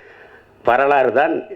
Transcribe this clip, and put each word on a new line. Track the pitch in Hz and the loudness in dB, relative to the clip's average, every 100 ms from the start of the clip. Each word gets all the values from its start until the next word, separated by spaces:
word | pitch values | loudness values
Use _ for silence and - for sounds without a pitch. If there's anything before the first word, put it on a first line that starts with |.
| - - - - _ _ | -20 -20 -20 -20 _ _
வரலாறு | 117 123 139 143 123 | -2 0 2 2 2
தான் | 120 160 - - | 0 -2 -4 -10